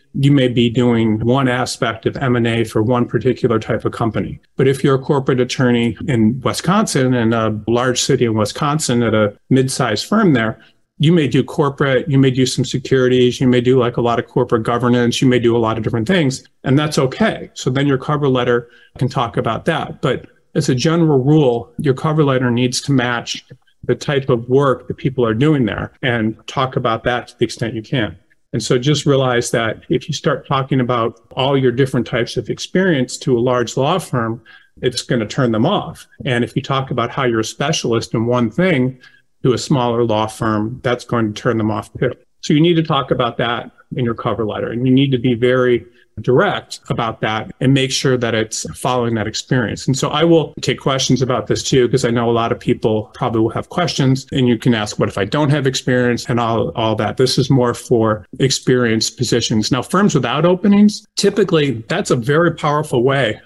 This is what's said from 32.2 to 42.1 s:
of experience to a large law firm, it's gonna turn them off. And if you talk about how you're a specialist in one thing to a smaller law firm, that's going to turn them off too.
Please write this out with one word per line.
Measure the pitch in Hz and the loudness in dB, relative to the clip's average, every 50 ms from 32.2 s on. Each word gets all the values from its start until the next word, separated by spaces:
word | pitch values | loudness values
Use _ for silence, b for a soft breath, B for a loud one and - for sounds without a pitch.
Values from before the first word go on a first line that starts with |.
| 120 - - | -4 -4 -6
of | 127 110 - | -6 -6 -6
experience | 123 - - - - 180 190 190 160 135 127 123 - - | -8 -10 -8 -4 0 0 2 2 2 0 -2 -4 -6 -6
to | - 151 127 | -2 0 0
a | 117 | 2
large | 117 127 123 123 123 110 - | 2 2 2 0 0 -2 -2
law | 135 131 147 180 190 | -2 0 0 0 -2
firm, | 170 - - 127 113 113 113 113 b b b b b b b - | -4 -4 -4 -2 -2 -4 -6 -8 b b b b b b b -6
it's | - 127 123 - | -4 -4 -4 -4
gonna | - - 135 120 110 | -4 -4 -2 -2 -4
turn | - - - 135 120 | -4 -2 0 0 2
them | 110 107 117 | 2 2 2
off. | 165 208 180 - - - - - _ _ - - | 0 0 -2 -4 -6 -12 -16 -20 _ _ -10 -6
And | 139 123 120 113 | -2 -2 -2 -2
if | 110 - | -2 -4
you | - | -4
talk | - - 139 135 131 - | -4 -2 -2 -4 -4 -4
about | 135 117 117 117 | -4 -4 -4 -2
how | - - 135 | -2 -2 -2
you're | 123 113 113 | 0 0 0
a | 110 | -2
specialist | - - - 147 143 139 - - 127 113 113 107 - - | -4 -4 -4 -4 -2 -2 -2 -2 -2 -2 -2 -2 -2 -4
in | 117 110 | -2 0
one | 117 123 123 120 110 | 0 0 0 0 0
thing | - - 180 190 165 131 127 127 127 b b b b b b _ _ _ | 0 0 0 2 2 2 0 -2 -4 b b b b b b _ _ _
to | - 135 | 0 0
a | 117 - | 0 0
smaller | - - 151 131 123 120 117 117 120 | 0 0 0 0 2 0 0 0 0
law | 113 107 107 110 | 0 0 0 0
firm, | 110 - - 120 110 107 107 107 113 123 127 | -2 -4 -4 -2 -2 0 0 -2 -4 -6 -6
that's | - 127 123 123 - | -4 -4 -4 -4 -4
going | - 123 117 113 107 107 | -4 -2 -2 -2 -2 -4
to | - | -4
turn | - 131 113 113 | -4 -2 -2 0
them | 107 110 | -2 -2
off | 104 104 104 - - - | -2 -4 -8 -10 -6 -4
too. | 147 - | -4 -4